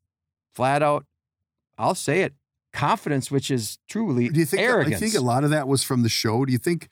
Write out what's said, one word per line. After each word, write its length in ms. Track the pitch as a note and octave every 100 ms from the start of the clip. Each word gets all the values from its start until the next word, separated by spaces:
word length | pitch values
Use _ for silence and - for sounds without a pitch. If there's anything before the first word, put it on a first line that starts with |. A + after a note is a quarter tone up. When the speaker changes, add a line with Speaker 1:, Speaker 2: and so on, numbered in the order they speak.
| _ _ _ _ _
Speaker 1:
flat 300 | - B2+ C#3+
out, 240 | D3 D3 C#3+ _ _ _ _ _ _ -
I'll 160 | A#2+
say 260 | F#3 - E3
it, 120 | D#3 - _ _ _
confidence, 580 | - D3 G#3+ F3+ C#3 -
which 220 | C#3 -
is 260 | C3 G#2 - -
truly 400 | G#3 A3 B2 A#2+
Speaker 2:
Do 120 | D#3
you 40 | D#3+
think 140 | -
that, 80 | A3+
Speaker 1:
arrogance. 280 | A3+ D3 -
Speaker 2:
I 20 |
think 160 | A3
a 60 | G#3+
lot 240 | B2 B2
of 60 | D3
that 180 | D3+ C3+
was 160 | C3+
from 180 | - B2+
the 60 | A2+
show. 360 | - A#2 A2
Do 80 | C3+
you 60 | B2+
think 300 | - E3+ -